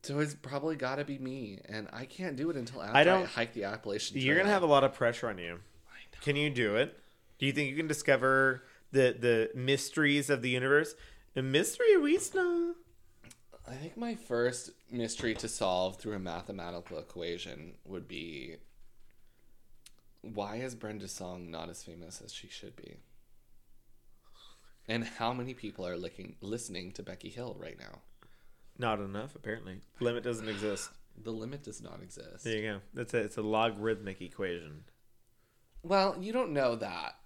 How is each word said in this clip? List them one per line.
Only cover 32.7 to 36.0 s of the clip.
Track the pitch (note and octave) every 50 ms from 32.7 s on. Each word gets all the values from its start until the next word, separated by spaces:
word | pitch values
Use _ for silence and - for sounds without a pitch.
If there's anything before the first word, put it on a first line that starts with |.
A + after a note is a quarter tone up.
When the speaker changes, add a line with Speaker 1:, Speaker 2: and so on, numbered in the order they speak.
| G#2 G2 - - -
Speaker 2:
That's | B2+ B2 - -
a, | A#2+
it's | G#2 G#2 -
a | -
logarithmic | G#2+ G#2+ A2 A2 A2+ A#2 G#2+ G#2 G#2 A2+ A2 G2 G2+ G2 G2 -
equation. | F2+ E2 - - G2 F#2 F2 E2+ E2 D2+ D2+ D2+ - - _ _ _ - - _ _ _ _ _ _ _ _ _ _ _ _ -
Speaker 1:
Well, | - E3+ G3 G3